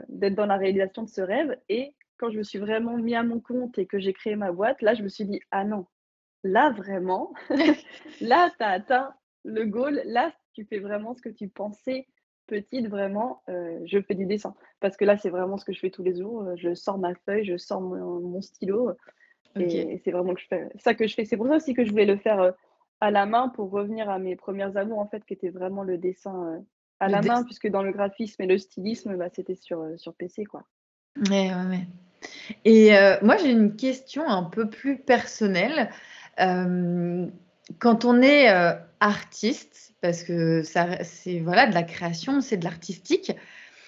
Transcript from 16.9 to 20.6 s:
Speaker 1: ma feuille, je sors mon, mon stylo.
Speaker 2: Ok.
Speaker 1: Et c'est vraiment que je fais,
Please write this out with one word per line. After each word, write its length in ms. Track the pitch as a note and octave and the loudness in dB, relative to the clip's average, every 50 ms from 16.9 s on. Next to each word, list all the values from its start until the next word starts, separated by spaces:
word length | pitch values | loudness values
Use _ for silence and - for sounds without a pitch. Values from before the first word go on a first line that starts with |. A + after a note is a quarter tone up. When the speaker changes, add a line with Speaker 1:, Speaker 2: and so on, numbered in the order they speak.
| G3 G3 | -4 -2
Speaker 1:
ma 160 | F#3 F3 F3 - _ | -4 -4 -6 -6 _
feuille, 200 | - G3 G#3+ G#3+ | -4 -2 -2 -2
je 120 | G3 F3 F3+ | -2 -4 -6
sors 220 | - - G#3 G3 | -6 -8 -8 -6
mon, 400 | F#3+ F#3 F3+ F#3 F3+ F3+ F3 F3 | -6 -6 -8 -8 -8 -8 -8 -8
mon 220 | F3 F3+ F3 F#3+ | -8 -8 -8 -8
stylo. 480 | G3 - _ _ G3+ F#3 G3 A3+ B3+ G#3+ F3+ - _ - _ _ _ _ _ _ _ _ _ | -10 -12 _ _ -4 -2 0 0 0 -2 -4 -6 _ -20 _ _ _ _ _ _ _ _ _
Speaker 2:
Ok. 60 | G3+ | -4
Speaker 1:
Et 400 | F3+ F3 E3 E3 E3 D#3+ - - - | -2 -2 0 -2 -4 -4 -6 -6 -6
c'est 80 | F#3 | -4
vraiment 220 | E3 F3+ F3+ F#3 F3+ | -2 -2 -2 -2 -4
que 80 | F#3 | -6
je 60 | - - | -6 -6
fais, 200 | F#3+ - | -6 -6